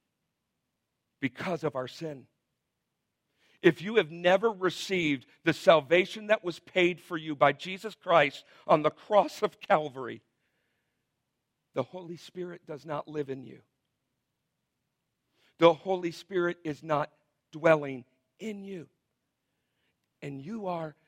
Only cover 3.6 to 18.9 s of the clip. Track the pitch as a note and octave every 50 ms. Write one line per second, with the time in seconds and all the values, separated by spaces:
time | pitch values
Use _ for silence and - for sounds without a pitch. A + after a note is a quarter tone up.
3.6 | - E3+ D#3 - D#3+ G3+ A#3 A3 F3 D3 E3 E3+ F3 F3 F#3 G3 G#3+ A3+ G3+ F3+
4.6 | F#3 F3+ - - - - G3 F3+ E3 D3+ C#3+ B2+ - _ _ _ - E3 D3+ -
5.6 | - F#3+ E3+ D#3 C#3 A#2+ E3 F3+ F#3+ - - A3 G#3+ G#3 G#3+ G#3+ - F3 D#3+ -
6.6 | - - - F#3 F3 F3 F3+ C#3+ - - F3+ D#3+ D#3 D#3 D3+ C3+ D3 C#3+ C#3+ C#3
7.6 | - F3+ F#3+ F#3 A3 G#3+ - - _ F3+ F3 E3 D3 C#3 - - - _ _ -
8.6 | _ - F3 D#3 D3+ D3+ - - - - G#3+ G3+ F#3 D4+ - - G#3+ F#3+ - _
9.6 | - - G3+ D#3 D#3 D3 B2+ C3+ B2+ A2+ A2+ A2+ - _ _ _ _ _ _ _
10.6 | _ _ _ _ _ _ _ _ _ _ _ _ _ _ _ _ _ _ _ _
11.6 | _ _ _ C#3 B2+ - - F#3 F3+ E3 F3+ D3+ - - - F3+ F3 F3+ F3 D#3
12.6 | - D3+ D#3 C#3 C3+ D#3+ D3 D3 - D3+ D3+ D3+ C#3+ C#3 C3+ A#2 - B2+ - D#2
13.6 | _ _ _ _ _ _ _ _ _ _ _ _ _ _ _ _ _ _ _ _
14.6 | _ _ _ _ _ _ _ _ _ _ _ _ _ _ _ _ _ _ _ -
15.6 | E3 E3+ D#3+ D3 - F#3+ F#3+ F3+ F3+ E3+ D#3+ - - - G3 F3+ F3 F3 E3+ F3
16.6 | - D#3 D3 - - D#3+ D3+ C#3+ D3+ - _ _ _ _ _ _ _ _ - D#3
17.6 | D3+ E3 D#3+ D3+ D3 C#3 C3+ B2 A#2+ - _ _ _ _ _ _ F#3+ A3 G#3 G3+
18.6 | G3 G3 G3 F3 C#3 -